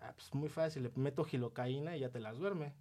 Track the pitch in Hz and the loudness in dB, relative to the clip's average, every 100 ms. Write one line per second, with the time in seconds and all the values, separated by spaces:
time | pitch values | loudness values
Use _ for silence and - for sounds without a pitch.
0 | - - - 139 151 160 160 151 123 131 | -12 -12 -4 0 0 2 2 2 -2 2
1 | 139 135 156 131 120 - 127 139 151 170 | 2 2 2 2 0 0 0 0 -2 -2
2 | 131 123 110 117 196 185 143 - | -2 -2 -6 -2 0 0 -2 -8